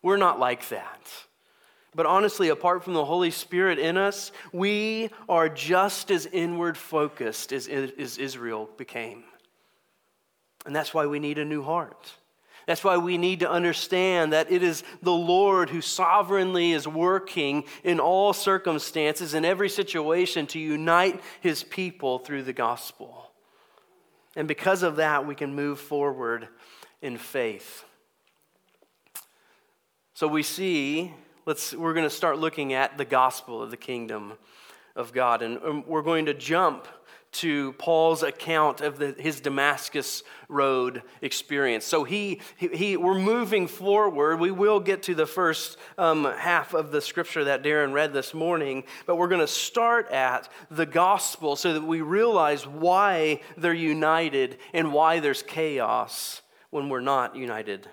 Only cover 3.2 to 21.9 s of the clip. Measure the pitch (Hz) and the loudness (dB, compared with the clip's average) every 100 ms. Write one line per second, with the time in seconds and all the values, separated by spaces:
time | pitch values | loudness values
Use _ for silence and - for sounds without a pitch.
3.2 | 175 165 - 175 190 160 160 175 196 202 | 0 -2 -4 0 2 2 2 2 0 -2
4.2 | - - - 175 196 208 214 220 220 - | -10 -14 -12 -2 0 0 -2 -2 -6 -8
5.2 | - 170 160 143 143 180 196 196 - 185 | 0 2 2 0 0 2 2 0 0 0
6.2 | - 185 170 170 170 160 - 156 147 - | 0 -2 -2 -2 -4 -4 -4 0 0 -2
7.2 | 117 110 - 131 - 139 135 135 135 113 | -6 -6 -6 -6 -4 -4 -4 -6 -12 -8
8.2 | 135 127 120 110 110 - 117 120 117 110 | -8 -8 -8 -6 -8 -12 -14 -10 -12 -14
9.2 | 117 - _ _ _ _ _ _ _ _ | -20 -20 _ _ _ _ _ _ _ _
10.2 | _ _ _ _ - 147 151 160 147 147 | _ _ _ _ -6 -4 -2 0 0 -2
11.2 | 147 147 151 151 139 170 160 - - - | -4 -4 -4 -4 -2 -4 -4 -12 -20 -20
12.2 | _ _ _ - - 170 196 180 175 180 | _ _ _ -18 -4 0 4 2 2 0
13.2 | 175 185 170 170 175 - - 185 185 180 | 0 2 2 2 2 0 0 2 4 4
14.2 | 156 156 160 180 180 156 - - 170 170 | 4 2 4 4 2 0 -8 -4 0 2
15.2 | 175 180 202 190 165 165 151 - 180 190 | 4 4 6 4 2 -2 -6 0 4 4
16.2 | 185 196 185 180 170 160 143 156 175 190 | 4 2 2 2 2 2 -2 0 2 2
17.2 | 190 - 143 143 143 - 180 170 147 185 | -2 -2 0 -2 -4 -6 0 2 4 4
18.2 | 202 190 - 190 180 156 - 160 151 151 | 4 2 2 2 2 -2 -2 0 0 0
19.2 | 175 151 165 185 196 196 196 170 151 170 | -2 0 0 2 0 -2 -4 -2 0 2
20.2 | 180 175 147 160 156 151 160 170 190 175 | 2 -2 -4 -6 -4 -2 4 4 4 0
21.2 | - - 175 151 - - 185 | -10 -4 -2 -2 -6 -6 -6